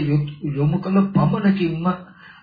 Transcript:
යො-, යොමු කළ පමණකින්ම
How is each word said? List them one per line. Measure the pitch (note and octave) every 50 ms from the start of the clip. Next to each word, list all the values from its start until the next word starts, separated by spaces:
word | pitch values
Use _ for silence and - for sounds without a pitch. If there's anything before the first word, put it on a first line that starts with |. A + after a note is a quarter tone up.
යො-, | D3 C#3+ D3 D3+ D3 - - - - D#3
යොමු | C3 C3+ C#3+ D#3 F3 F#3+
කළ | - F#3+ F#3+ G3 G3 -
පමණකින්ම | - - - - G3+ G#3+ G#3 G3+ F#3+ - F3+ E3 D#3 D#3+ E3 F3+ F#3 - - - - - - - - -